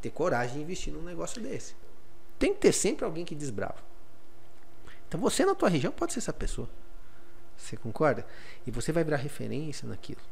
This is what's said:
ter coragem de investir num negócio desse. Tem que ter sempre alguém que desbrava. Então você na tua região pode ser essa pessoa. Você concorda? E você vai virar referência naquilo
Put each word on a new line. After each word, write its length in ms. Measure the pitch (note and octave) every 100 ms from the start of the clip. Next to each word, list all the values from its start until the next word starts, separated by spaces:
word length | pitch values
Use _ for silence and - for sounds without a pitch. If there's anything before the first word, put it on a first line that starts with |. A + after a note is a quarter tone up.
ter 80 | A#2
coragem 460 | - E3+ C3 B2 C#3
de 60 |
investir 300 | D3+ F3+ -
num 100 | D3+
negócio 380 | E3+ F3 E3+ -
desse. 340 | G#3+ - - - - - - - - -
Tem 140 | C#4
que 80 | G4
ter 120 | G3+
sempre 320 | D#3 F#3 D4+
alguém 200 | - D#3+
que 100 | F3
desbrava. 420 | D3+ D3 G2 F#2+ - - - - - - - - - - - - - -
Então 100 | D#3
você 260 | A#3 - F#4
na 80 |
tua 140 | G4 D4
região 240 | E3 E3
pode 200 | D4+ E4+
ser 60 | -
essa 140 | -
pessoa. 360 | - - - - - - - - - - - - -
Você 200 | - A#2
concorda? 500 | A#2 A2 D#3 A#2 - - - - -
E 40 |
você 220 | A#2 -
vai 100 | D#3+
virar 140 | D#3 D3
referência 720 | C3+ - A2+ A#2 D3+ C#3 A#2
naquilo 320 | G#2+ - - -